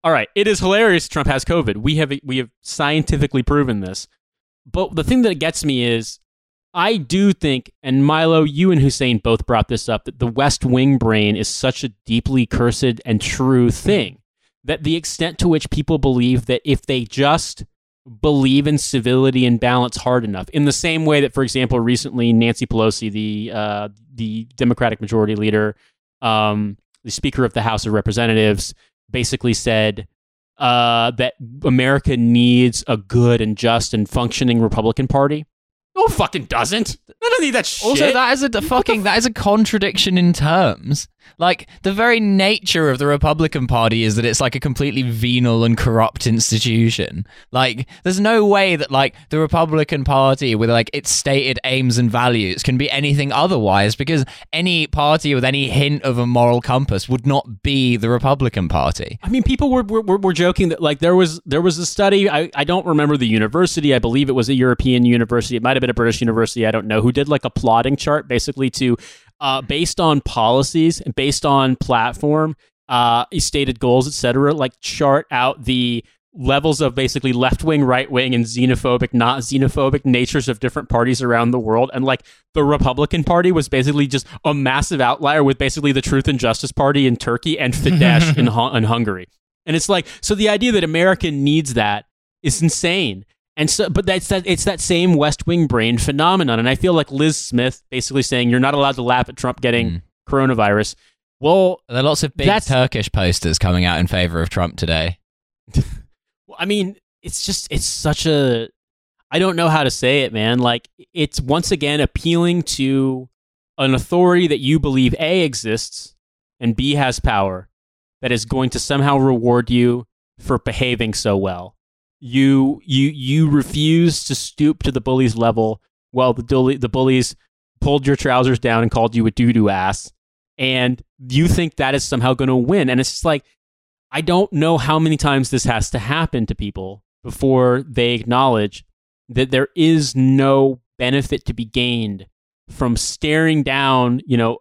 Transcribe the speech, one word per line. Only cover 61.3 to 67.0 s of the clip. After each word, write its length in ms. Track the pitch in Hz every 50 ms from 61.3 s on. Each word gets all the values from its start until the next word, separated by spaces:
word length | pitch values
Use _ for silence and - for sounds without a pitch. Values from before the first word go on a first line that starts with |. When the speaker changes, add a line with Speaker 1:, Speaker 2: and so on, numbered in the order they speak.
| 156 170 _
Speaker 1:
there 160 | 165 135 151
was 160 | 175 185 160
a 80 | 160 175
study, 440 | - - - 208 196 196 202 196 202
I, 200 | 151 147 165 160 -
I 80 | 139 143
don't 220 | 147 175 185 -
remember 300 | 175 160 147 147 147 147
the 100 | 139 123
university, 680 | 113 110 110 107 107 117 165 185 170 - 170 147 143 135
I 60 | 123
believe 280 | 113 117 117 135 143 135
it 40 | 127
was 160 | 120 117 120
a 40 | 139
European 500 | 127 127 127 123 - - 131 127 123 120
university, 500 | 120 120 120 117 107 120 120 110 - 123
it 80 | 117 113
might 120 | 127 135
have 60 | 131
been 80 | 127 123
a 40 | 117
British 260 | 113 117 117 110 -
university, 440 | 123 117 110 113 117 110 - 123 110
I 40 | 110
don't 160 | 107 113 98
know, 140 | 110 107 110